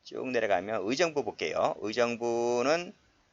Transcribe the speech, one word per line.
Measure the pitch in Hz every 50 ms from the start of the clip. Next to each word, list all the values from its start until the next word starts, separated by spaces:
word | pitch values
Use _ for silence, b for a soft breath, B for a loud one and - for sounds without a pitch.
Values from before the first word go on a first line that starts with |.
| _
쭉 | - - 113 120 131
내려가면 | 127 120 110 104 98 87 87 104 110 107 92
의정부 | 101 131 135 175 165 151 143 120
볼게요. | 107 - - 90 80 - - 101 139 - -
의정부는 | - 104 110 120 120 120 120 110 117 120 117 120 117 120 120 120 120 135 156 170 175 180 - _ _ _ _ _ _ _